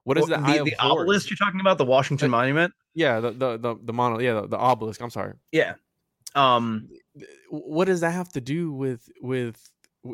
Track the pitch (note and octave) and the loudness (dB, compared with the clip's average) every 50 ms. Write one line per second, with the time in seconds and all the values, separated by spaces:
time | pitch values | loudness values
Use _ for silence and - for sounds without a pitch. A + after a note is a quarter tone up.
0 | _ A#2+ C3+ D#3+ D#3 D#3+ D#3+ C#3+ C#3+ C3+ D3 D3+ D3 C#3 G#2+ - B2 B2+ D#3 E3 | _ 0 2 2 2 2 2 0 2 2 2 2 2 0 0 0 2 2 2 2
1 | E3+ F3 G3+ G3+ - - G#3 - G3+ G3+ F#3 F#3 F#3+ F#3+ F#3+ - C#3+ B2 C3 C3 | 2 2 2 0 0 -2 -4 -2 -2 -2 0 2 2 4 4 4 4 4 4 4
2 | C#3 - C#3+ C#3 D3+ C3+ B2 A#2 B2 C3 C#3 D#3 E3+ F3 - _ _ _ - D#3+ | 4 2 0 0 0 2 2 2 2 2 2 2 0 0 -2 _ _ _ -4 0
3 | E3 C#3 A#2+ A2 A#2 A#2+ G#2+ B2+ C3 B2+ A#2 A2+ A#2 A#2+ A2+ - - A#2 A2+ A#2+ | 2 2 2 2 0 -2 -2 -2 -2 -2 -2 -2 -4 -6 -6 -6 -8 -6 -2 0
4 | B2 B2 A2+ A2 B2 B2+ A#2 G#2+ G2+ G#2+ A2 G2 A2+ B2+ B2+ A2+ A2 A2 G#2 - | 0 0 0 0 0 0 0 -2 -2 -4 -4 0 2 2 2 2 -2 -6 -8 -10
5 | A#2+ - - A2 G2 G2 G2+ - _ _ - D#3+ C3 F2 F2 - _ _ _ _ | -12 -10 -8 -8 -8 -8 -10 -14 _ _ 0 0 0 0 -2 -10 _ _ _ _
6 | _ _ _ _ _ - - C#3+ C#3 C3 B2 A#2+ A#2+ A#2 A2 A2 A2 - F2+ - | _ _ _ _ _ -6 0 2 4 4 4 4 2 -2 -4 -6 -8 -12 -18 -20
7 | _ _ _ - - - C#2 C2+ _ - - D3+ - - D3+ D#3+ F#3 F#3+ F#3 F3 | _ _ _ -20 -20 -20 -20 -20 _ -14 -14 -14 -10 -4 -2 0 2 2 2 0
8 | E3 E3 E3+ F3+ F3+ - - C#3+ A#2 B2+ C#3+ E3+ F3 D#3+ C#3+ C3 C3+ C3 B2+ A#2 | 0 -2 -2 -4 -6 -8 -8 -8 -6 -4 -4 -4 -4 -4 -6 -4 -4 -6 -6 -8
9 | _ _ _ - - B2 C3 B2+ B2 A#2+ A2+ - - _ _ _ _ _ _ _ | _ _ _ -12 -8 -6 -4 -4 -4 -6 -8 -12 -20 _ _ _ _ _ _ _
10 | - A#2+ | -18 -14